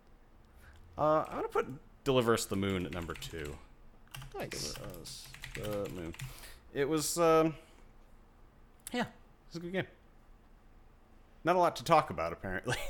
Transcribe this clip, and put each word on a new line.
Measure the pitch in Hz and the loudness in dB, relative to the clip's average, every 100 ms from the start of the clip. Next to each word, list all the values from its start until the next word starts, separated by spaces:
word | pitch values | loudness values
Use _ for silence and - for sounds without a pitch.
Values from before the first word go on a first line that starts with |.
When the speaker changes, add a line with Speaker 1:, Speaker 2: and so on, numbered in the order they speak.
| - - - - - - - - - - | -20 -20 -20 -20 -20 -20 -20 -20 -16 0
Speaker 1:
Uh, | 151 156 - | 2 4 2
I'm | - | -4
gonna | 453 | -4
put | - - 131 - - | -2 -4 -8 -16 -4
Deliver | - 127 117 | 4 4 6
Us | 110 - | 4 2
the | 98 | 0
Moon | 98 95 85 | 2 0 -2
at | |
number | 87 82 | -4 -6
two. | 80 - 82 73 71 - - - - - - - 403 | -8 -8 -8 -8 -10 -16 -20 -20 -20 -18 -16 -12 -8
Speaker 2:
Nice. | - - 73 | -8 -6 -8
Speaker 1:
Deliver | - 101 87 | -8 -10 -12
Us | 76 - - - - - | -14 -14 -16 -14 -12 -8
the | 104 104 95 | -4 -4 -4
Moon. | 90 82 85 131 - - - - | -6 -8 -8 -12 -12 -16 -18 -10
It | 127 139 | -2 0
was, | 156 147 170 | 0 0 4
um, | 170 160 160 151 - - - - - - - - - - - - - | 6 8 6 0 -12 -20 -20 -20 -20 -20 -20 -20 -20 -20 -20 -20 -6
yeah, | 247 | -4
it | 208 - - - - | -4 -6 -20 -20 -14
was | 170 | -12
a | |
good | 170 | -4
game. | 185 - - - - - - - - - - - - - - - - | -4 -4 -10 -20 -20 -20 -20 -20 -20 -20 -20 -20 -20 -20 -20 -20 -4
Not | - 180 | 2 4
a | |
lot | 170 - | 4 2
to | |
talk | 123 160 143 | 6 6 6
about, | 85 82 | -2 -4
apparently. | 82 98 90 120 - - | -4 -6 -4 -2 -2 4